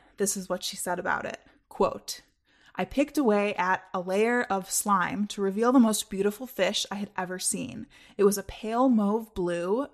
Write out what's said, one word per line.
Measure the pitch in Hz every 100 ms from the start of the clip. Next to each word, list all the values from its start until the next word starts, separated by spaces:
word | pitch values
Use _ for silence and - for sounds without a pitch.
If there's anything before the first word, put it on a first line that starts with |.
| _ -
this | 196 202
is | 185
what | 185
she | - 196
said | - 240
about | 196 - -
it. | - _ _ _
Quote, | - 190 - - - - _ _ _ _ -
"I |
picked | 180 - 294 -
away | 254 208 208 -
at | 180 185 -
a | 190
layer | 180 190 226 240
of | - 196 180
slime | - 208 190 175 180 208
to | -
reveal | 196 190 233
the | 269
most | 226 214 -
beautiful | 190 202 208 254
fish | - 185 208 -
I |
had | 202 202 -
ever | 185 185
seen. | - 185 165 - - - - -
It |
was | 196 202
a |
pale | - - 214 233 262
mauve | 226 202 220 220
blue | - 175 175 175 220 285